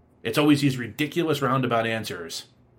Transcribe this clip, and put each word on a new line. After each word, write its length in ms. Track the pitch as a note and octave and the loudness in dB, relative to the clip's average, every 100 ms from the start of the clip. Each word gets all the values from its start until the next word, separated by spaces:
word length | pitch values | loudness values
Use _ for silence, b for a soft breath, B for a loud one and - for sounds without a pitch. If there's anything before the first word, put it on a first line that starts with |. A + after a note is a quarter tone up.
| _ _ | _ _
It's 160 | - D3+ | -4 2
always 220 | D3+ C#3+ | 4 6
these 160 | C#3+ A#2+ | 4 0
ridiculous 600 | A2 G2+ D3+ E3+ D#3+ C#3+ | -6 -6 -4 -2 0 0
roundabout 440 | C3 C3 B2 A#2 A2+ | 0 0 0 0 0
answers 600 | A2+ G#2+ F2+ E2 - - _ _ | -2 -6 -10 -10 -12 -14 _ _